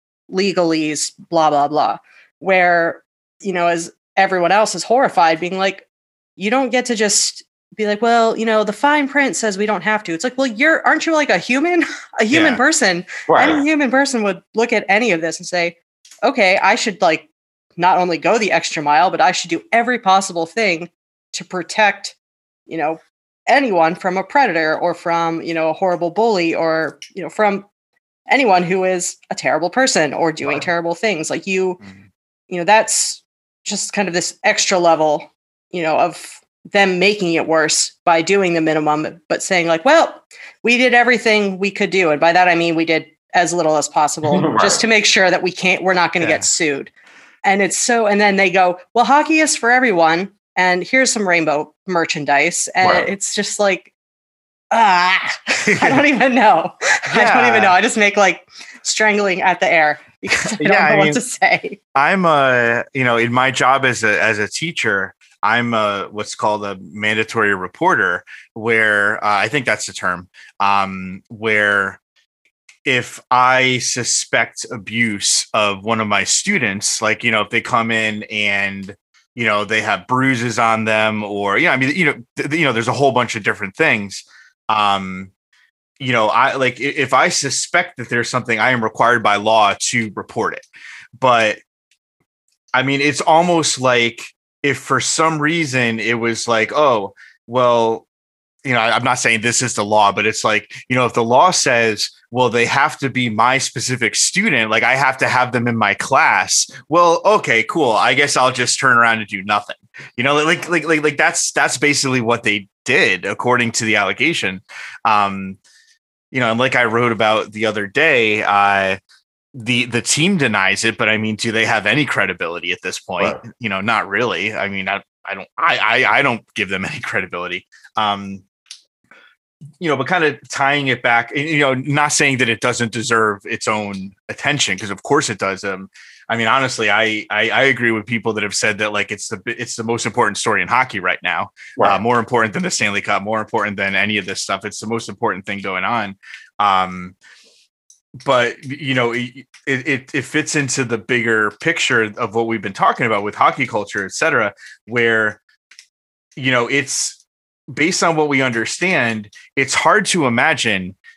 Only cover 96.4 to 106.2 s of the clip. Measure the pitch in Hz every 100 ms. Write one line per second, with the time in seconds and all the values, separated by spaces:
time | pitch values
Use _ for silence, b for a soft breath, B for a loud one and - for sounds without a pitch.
96.4 | - 113 107 147 147 110 98 - B B
97.4 | - 123 123 120 113 113 - _ _ _
98.4 | _ _ 139 120 113 110 127 123 120 113
99.4 | 120 113 123 - 104 107 101 98 107 107
100.4 | 113 107 - B B 127 120 127 117 127
101.4 | 180 - 143 120 113 104 - b b 117
102.4 | 123 117 117 139 151 - 135 127 120 107
103.4 | 120 135 - 127 - 127 110 - - 180
104.4 | 214 131 110 110 117 131 135 131 123 127
105.4 | 123 120 120 117 104 98 - 135